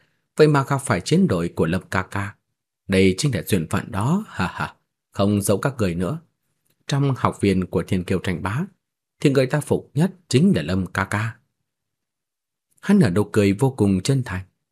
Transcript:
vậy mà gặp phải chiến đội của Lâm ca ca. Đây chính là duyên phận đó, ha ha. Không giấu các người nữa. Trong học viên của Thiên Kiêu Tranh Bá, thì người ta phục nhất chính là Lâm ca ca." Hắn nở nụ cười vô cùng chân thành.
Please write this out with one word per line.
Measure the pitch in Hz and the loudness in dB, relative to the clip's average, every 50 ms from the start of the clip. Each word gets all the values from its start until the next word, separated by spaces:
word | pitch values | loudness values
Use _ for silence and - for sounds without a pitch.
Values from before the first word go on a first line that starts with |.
| _ _ _ _ _ _ _ | _ _ _ _ _ _ _
vậy | - 156 151 | 2 4 4
mà | 147 143 135 | 4 2 0
gặp | - 143 135 | 0 -2 -4
phải | - - 117 87 | -2 -2 -4 -2
chiến | - - 147 175 196 - | -2 0 2 2 2 2
đội | 101 87 85 87 - | 2 0 -2 -2 -2
của | - 87 | -2 0
Lâm | 82 85 92 - - | 0 0 -2 -4 -4
ca | - 98 92 | -4 -4 -4
ca. | - - 101 101 104 - _ _ _ _ _ _ _ _ _ _ - | -4 -6 -8 -8 -8 -12 _ _ _ _ _ _ _ _ _ _ 0
Đây | 95 95 95 95 92 - | 2 4 4 4 2 2
chính | - 147 120 | -2 -2 -4
là | 87 78 | -4 -4
duyên | - 110 92 80 - | -2 -2 -2 -2 -2
phận | - 95 - - | -4 -6 -6 -6
đó, | - 95 104 131 170 202 220 - | -6 -4 -2 -2 -2 -2 -4 -6
ha | - - 190 175 | -6 -6 -6 -6
ha. | - - 151 - - _ _ _ _ _ _ _ | -6 -6 -10 -10 -10 _ _ _ _ _ _ _
Không | - - 98 101 104 101 | -4 0 0 2 2 2
giấu | 98 - 104 98 | 2 0 0 0
các | - 143 131 - | -2 -4 -2 -2
người | 107 92 82 | -2 -2 -2
nữa. | 87 90 87 139 165 - _ _ _ _ _ _ _ _ _ _ _ _ - | -2 -4 -4 -4 -6 -10 _ _ _ _ _ _ _ _ _ _ _ _ -4
Trong | 147 139 143 139 131 - | -2 0 0 0 0 0
học | - 101 - - | -2 -4 -2 0
viên | - 101 95 92 90 | 0 2 2 2 0
của | - - 92 82 - | -2 -2 -4 -2 -2
Thiên | 101 95 87 | -2 -4 -2
Kiêu | - 98 87 | -2 -4 -4
Tranh | - - 90 78 90 | -2 -4 -6 -4 -4
Bá, | 95 107 135 185 202 _ _ _ _ _ _ _ _ _ - | -6 -4 -4 -6 -6 _ _ _ _ _ _ _ _ _ -2
thì | - 151 | 0 2
người | 135 139 131 127 | 2 2 0 0
ta | - 151 | 0 -2
phục | - - 107 80 - - - | -2 0 -2 -2 -2 -4 -2
nhất | 135 165 196 - _ _ - | 0 0 0 -2 _ _ -2
chính | - 127 165 202 175 | 0 2 4 4 2
là | 98 | 2
Lâm | 76 73 95 95 92 | 0 -2 -2 -2 -4
ca | 85 - - 95 | -4 -4 -4 -4
ca." | - - 104 110 113 - _ _ _ _ _ _ _ _ _ _ _ _ _ _ _ _ _ _ _ _ _ _ _ _ _ _ _ _ _ | -2 -2 -4 -4 -4 -8 _ _ _ _ _ _ _ _ _ _ _ _ _ _ _ _ _ _ _ _ _ _ _ _ _ _ _ _ _
Hắn | - - 202 208 | 0 2 4 4
nở | 160 101 | 4 4
nụ | 85 104 104 | 2 0 0
cười | - - 110 101 98 98 | 0 2 2 4 4 2
vô | 104 135 135 127 - | 2 0 0 0 2
cùng | 107 101 98 92 | 2 2 2 0
chân | - - 139 135 123 | 0 0 -2 -2 -2
thành. | - 90 92 95 - _ _ _ _ | -4 -8 -10 -10 -12 _ _ _ _